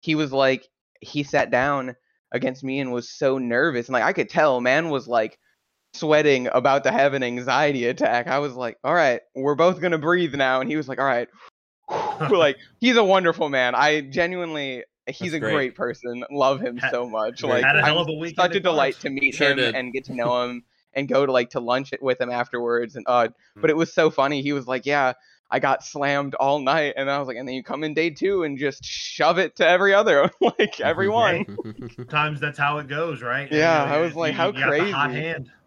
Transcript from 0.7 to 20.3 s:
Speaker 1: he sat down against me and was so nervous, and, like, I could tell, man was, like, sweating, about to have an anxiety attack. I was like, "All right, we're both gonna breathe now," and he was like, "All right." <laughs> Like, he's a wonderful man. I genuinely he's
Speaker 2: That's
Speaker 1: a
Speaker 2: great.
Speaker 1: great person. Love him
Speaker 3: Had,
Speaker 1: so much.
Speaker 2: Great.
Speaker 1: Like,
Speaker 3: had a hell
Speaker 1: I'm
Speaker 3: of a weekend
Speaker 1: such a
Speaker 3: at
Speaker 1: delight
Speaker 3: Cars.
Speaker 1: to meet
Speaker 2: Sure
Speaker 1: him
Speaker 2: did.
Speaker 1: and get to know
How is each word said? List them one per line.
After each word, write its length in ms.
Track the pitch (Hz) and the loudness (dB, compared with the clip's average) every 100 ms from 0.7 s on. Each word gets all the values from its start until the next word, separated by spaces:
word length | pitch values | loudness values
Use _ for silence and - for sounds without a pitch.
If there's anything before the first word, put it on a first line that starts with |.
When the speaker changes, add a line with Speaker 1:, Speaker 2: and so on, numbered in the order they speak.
| _ _ _ | _ _ _
Speaker 1:
he 220 | - 147 | -10 -6
sat 280 | 143 147 113 | -2 -2 0
down 440 | 120 139 143 127 120 _ _ _ | 2 2 0 -4 -12 _ _ _
against 320 | 123 131 131 | -4 -4 -6
me 160 | 139 135 | -6 -4
and 120 | 131 | -4
was 180 | 123 120 | -4 -6
so 280 | - 143 135 | -2 0 0
nervous, 500 | 123 120 160 123 120 | 0 0 2 0 -2
and, 60 | |
like, 100 | 127 | 0
I 100 | 117 | 2
could 160 | 185 123 | 0 -2
tell, 320 | 170 156 127 | 2 2 2
man 280 | 123 139 165 | 2 0 0
was, 180 | 139 117 | -4 -2
like, 300 | 117 110 _ _ _ _ _ _ - | -2 -2 _ _ _ _ _ _ -8
sweating, 520 | 160 151 147 135 123 | 2 4 4 4 2
about 300 | - 131 139 | 2 4 2
to 80 | 139 | 2
have 240 | - 139 135 | 2 2 2
an 80 | |
anxiety 600 | 123 123 127 127 147 139 120 | -2 -4 0 2 2 2 -2
attack. 420 | 131 294 120 120 | 0 0 0 0
I 100 | 139 | -2
was 140 | 143 | -2
like, 240 | 123 120 - | -6 -8 -6
"All 100 | 131 | -2
right, 280 | 170 147 117 _ - | 2 4 2 _ -4
we're 200 | 139 147 | -2 4
both 260 | 170 185 | 2 2
gonna 160 | 175 165 | -2 -2
breathe 380 | 147 180 170 135 | 0 0 0 0
now," 260 | 135 131 | 2 2
and 80 | 131 | 0
he 80 | 151 | -4
was 100 | 139 | -6
like, 120 | 127 | -2
"All 60 | 135 | 0
right." 220 | 120 120 _ - _ _ _ - | 0 -4 _ -20 _ _ _ -8
<laughs> 400 | - - - 151 | -6 -6 -6 0
Like, 280 | 175 156 131 - _ | 4 4 2 -10 _
he's 160 | 240 233 | 2 4
a 60 | |
wonderful 440 | 202 190 175 165 156 | 4 4 4 0 0
man. 240 | 135 123 123 | 0 2 4
I 260 | 147 151 | 2 2
genuinely 800 | 139 139 170 180 170 156 139 127 - _ - - | -2 -2 -2 -2 -6 -6 -8 -8 -12 _ -14 -8
he's 160 | 180 | -6
Speaker 2:
That's 60 | 156 | -4
Speaker 1:
a 20 | |
Speaker 2:
great. 140 | 113 | -2
Speaker 1:
great 220 | 147 131 - | 0 -2 -4
person. 480 | 123 - 123 120 123 | -6 -6 -8 -10 -8
Love 300 | 143 135 151 | 0 2 2
him 160 | 226 120 | -4 -4
Speaker 3:
Had, 140 | 131 | -4
Speaker 1:
so 180 | 123 123 | -4 -4
much. 320 | 110 110 120 | -4 -4 -4
Speaker 2:
Great. 80 | 127 | -2
Speaker 1:
Like, 140 | 123 131 | 2 2
Speaker 3:
had 100 | 143 | 2
a 40 | |
hell 140 | 147 160 | 2 0
Speaker 1:
I'm 40 | |
Speaker 3:
of 60 | 160 | -2
a 40 | |
weekend 220 | 156 165 160 | -4 -8 0
Speaker 1:
such 160 | 180 | 0
a 40 | 185 | 2
Speaker 3:
at 60 | |
Speaker 1:
delight 300 | 180 156 139 135 | 0 2 0 -2
Speaker 3:
Cars. 80 | |
Speaker 1:
to 60 | 156 | -8
meet 260 | 135 139 - | -2 -2 0
Speaker 2:
Sure 160 | 143 | 0
Speaker 1:
him 60 | 139 | 2
Speaker 2:
did. 180 | 120 127 | 0 -2
Speaker 1:
and 160 | 127 | -6
get 120 | 127 131 | -8 -8
to 100 | 127 | -4
know 280 | 120 | 0